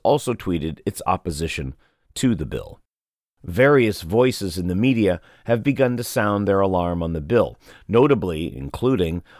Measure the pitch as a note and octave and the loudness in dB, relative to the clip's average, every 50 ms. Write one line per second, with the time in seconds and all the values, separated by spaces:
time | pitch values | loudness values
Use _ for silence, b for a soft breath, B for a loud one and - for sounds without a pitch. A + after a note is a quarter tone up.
0 | - G2 C3+ D3+ - - A#2+ - - - F2+ E2 D2 D#2+ D#2 - - - - - | 0 2 2 2 0 -2 -6 -4 -4 -4 -2 -2 -2 -4 -6 -6 -6 -8 -6 -4
1 | - - F#2 F#2 - F#2 E2 C#2+ D#2+ D#2+ - - D2 C2 C2+ - _ _ _ _ | -2 -2 -2 -2 -2 -6 -6 -4 -6 -6 -6 -6 -8 -10 -10 -14 _ _ _ _
2 | _ _ - - - C3 A2+ F2 D#2 C2 - A#1+ G1+ - - - _ _ _ _ | _ _ -6 -2 0 0 0 0 -4 -6 -8 -10 -12 -12 -18 -20 _ _ _ _
3 | _ _ _ _ _ _ _ _ - - F2 F2+ B2+ C#3 D3 C#3 B2 A2 G2+ - | _ _ _ _ _ _ _ _ -14 -4 0 4 4 6 6 6 4 4 0 -2
4 | - D#2+ F#2 A2+ B2 C3 A#2+ - G2+ F#2+ E2+ F#2 F2+ F2 F2+ F#2+ A2 C3 C3 A2+ | -4 -2 2 2 2 2 0 -2 -4 -6 -4 -4 -4 -2 0 0 2 2 2 2
5 | G#2+ F#2+ F2 - b b b b b b A#2+ A#2 G#2 C#3+ C#3 - C3+ B2 B2 A#2 | 2 2 0 0 b b b b b b -2 0 0 0 0 2 0 0 0 -2
6 | A#2+ - - B2+ A2 G#2 G#2 G2+ G#2 G2 G2 G2 G2 G2 F#2 F2+ F2 F2 F2 F2 | -6 -6 -2 -2 0 0 0 0 0 2 2 2 2 2 2 0 0 0 -2 -2
7 | E2+ E2 E2 D#2+ D2+ D2 A2+ A#2+ G2 - - - B B B B B B G2 A#2 | -4 -4 -4 -4 -2 0 2 2 2 2 -2 -10 B B B B B B 4 4
8 | C3 D3+ C#3+ A2+ F2+ F#2 E2 D#2 E2 D#2+ - C2 C2+ C#2 - - - B2+ C3+ G#2+ | 4 4 4 2 0 -2 -4 -4 -4 -6 -8 -8 -10 -10 -8 -4 -2 0 0 0
9 | F2+ E2 D#2+ F2 - b b b | 0 -2 -2 -4 -8 b b b